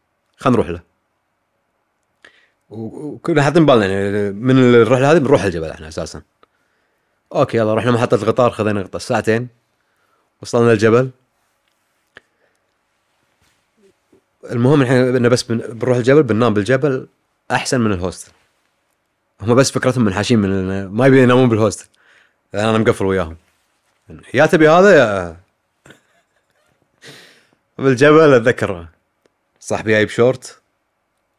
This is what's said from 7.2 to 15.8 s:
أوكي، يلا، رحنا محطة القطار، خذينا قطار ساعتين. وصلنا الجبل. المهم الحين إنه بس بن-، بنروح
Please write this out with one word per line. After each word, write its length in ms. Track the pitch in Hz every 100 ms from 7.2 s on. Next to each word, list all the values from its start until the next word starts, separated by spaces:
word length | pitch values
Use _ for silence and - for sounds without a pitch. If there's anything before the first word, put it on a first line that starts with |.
| _
أوكي، 220 | 170 135 117
يلا، 180 | 107
رحنا 160 | 110 123
محطة 240 | 117 120
القطار، 360 | 117 104 110 120
خذينا 320 | - 104 104
قطار 180 | 92 87
ساعتين. 480 | - 117 104 110 120 _ _ _ _ _ _ _ _ _
وصلنا 300 | - 120 117
الجبل. 380 | 110 110 117 131 - _ _ _ _ _ _ _ _ _ - _ _ _ _ _ _ _ _ _ _ _ _ _ _ _ _ 392 _ _ _ _ _ -
المهم 320 | 120 123 151
الحين 340 | 123 127 127 127
إنه 120 | 117
بس 140 | 123
بن-، 320 | - 113 -
بنروح 220 | 117